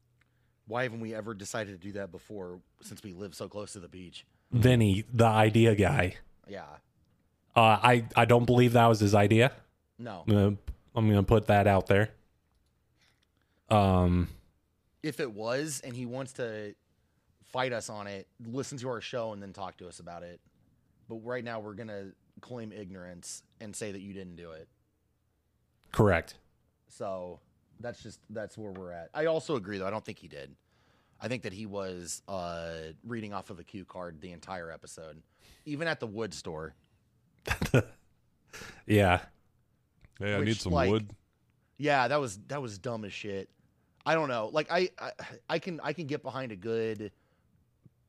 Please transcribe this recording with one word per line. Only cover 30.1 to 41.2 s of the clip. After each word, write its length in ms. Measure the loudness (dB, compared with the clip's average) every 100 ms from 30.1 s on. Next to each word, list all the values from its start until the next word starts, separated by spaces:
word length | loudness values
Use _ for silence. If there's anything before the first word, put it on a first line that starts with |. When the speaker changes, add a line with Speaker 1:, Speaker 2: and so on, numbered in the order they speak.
| -14
Speaker 1:
he 80 | -16
did. 280 | -16 -18 -20 _ _ _ _ _ _
I 60 | -8
think 160 | -6
that 100 | -8
he 120 | -10 -10
was, 560 | -8 -8 -8 -10 -12 -10
uh, 460 | -8 -8 -8 -8 -10 -12 -16 -12
reading 280 | -10 -8
off 160 | -10 -12
of 100 | -16
a 40 |
cue 220 | -16 -16 -14
card 360 | -12 -12 -12
the 100 | -16
entire 380 | -16 -12 -12 -12
episode, 500 | -14 -18 -18 -18 -20 -20 _ _ _ -12
even 220 | -8 -6
at 120 | -6
the 80 | -6
wood 260 | -6 -8
store. 400 | -8 -10 -10 -12 -14
Speaker 2:
<laughs> 1040 | _ _ _ _ _ _ -8 -6 0 0 0 -6 _ _ _ _ _ -20 -20 -14 2
Yeah. 320 | 4 6 4 0 _ _ _ _ _ _ _ _ -10
Speaker 3:
Hey, 140 | -4
I 60 | -2
Speaker 1:
Which, 80 | 0
Speaker 3:
need 100 | -2
some 140 | -2
Speaker 1:
like, 180 | 0 2
Speaker 3:
wood. 200 | 0 -2 -12